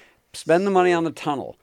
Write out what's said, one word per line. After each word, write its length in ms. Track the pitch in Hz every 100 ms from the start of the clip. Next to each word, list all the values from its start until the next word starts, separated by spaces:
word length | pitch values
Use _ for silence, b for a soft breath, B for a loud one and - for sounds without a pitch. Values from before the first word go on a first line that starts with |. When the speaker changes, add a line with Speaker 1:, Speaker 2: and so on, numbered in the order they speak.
| b b _
Speaker 1:
Spend 340 | - - 165 202
the 40 |
money 200 | 190 180
Speaker 2:
So 60 | 175
Speaker 1:
on 80 | 165
the 60 |
tunnel. 440 | - 160 139 80 -